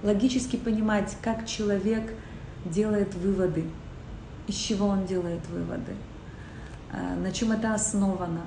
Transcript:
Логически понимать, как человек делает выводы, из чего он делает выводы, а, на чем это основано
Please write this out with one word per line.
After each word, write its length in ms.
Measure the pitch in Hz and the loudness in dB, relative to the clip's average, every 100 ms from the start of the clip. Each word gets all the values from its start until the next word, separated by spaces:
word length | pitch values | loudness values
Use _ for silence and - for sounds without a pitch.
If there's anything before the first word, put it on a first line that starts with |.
Логически 520 | 202 208 254 254 - 233 | 4 4 4 2 0 -2
понимать, 600 | 226 214 214 214 - - | 0 2 4 2 0 -2
как 240 | - 226 226 | -2 -2 -2
человек 640 | - 208 202 196 226 220 - - - - - 185 | -2 2 2 2 0 -2 -8 -10 -12 -12 -8 -2
делает 500 | 165 214 208 202 175 | 2 4 4 2 2
выводы, 480 | 185 190 180 156 165 - - - - - - - - | 2 4 4 2 -2 -6 -12 -12 -12 -12 -12 -12 -6
из 60 | - | -4
чего 320 | - 202 202 | 0 2 4
он 180 | 196 185 | 2 2
делает 360 | 185 175 170 - | 0 0 -2 -4
выводы, 460 | 170 170 170 - 208 - - - - - - - - - | -4 -4 -4 -6 -8 -10 -14 -14 -14 -14 -12 -12 -12 -8
а, 240 | - 180 180 | -4 -2 0
на 160 | 185 | 0
чем 200 | 190 226 | 2 2
это 200 | 220 220 | 2 2
основано 680 | 214 - 202 196 185 180 165 | 2 2 2 2 2 0 -2